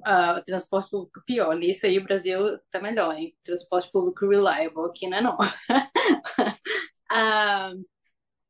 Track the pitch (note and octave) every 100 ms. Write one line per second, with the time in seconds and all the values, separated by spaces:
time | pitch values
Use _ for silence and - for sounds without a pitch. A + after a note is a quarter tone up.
0 | G#3+ F#3 F3 E3 - F#3 - G3 - G3+
1 | F3+ - - A#3+ D#3+ E3 F3 F#3+ G3 F#3+
2 | F#3+ G3 F3+ F#3 G#3 - _ F#3 G3+ A3+
3 | E3 D#3 E3 _ - F3 - F3+ F3+ F#3+
4 | F3+ F3+ G3 G3+ F#3+ D3+ D#3+ D#3+ E3+ -
5 | F#3 F#3+ A#3+ - - - - C4 C4+ A#4+
6 | A4+ - - - G#3+ - F#4+ G4+ - _
7 | - A3+ A3 G#3+ G#3 G3 F#3+ F#3 F#3 _
8 | _ _ _ _ _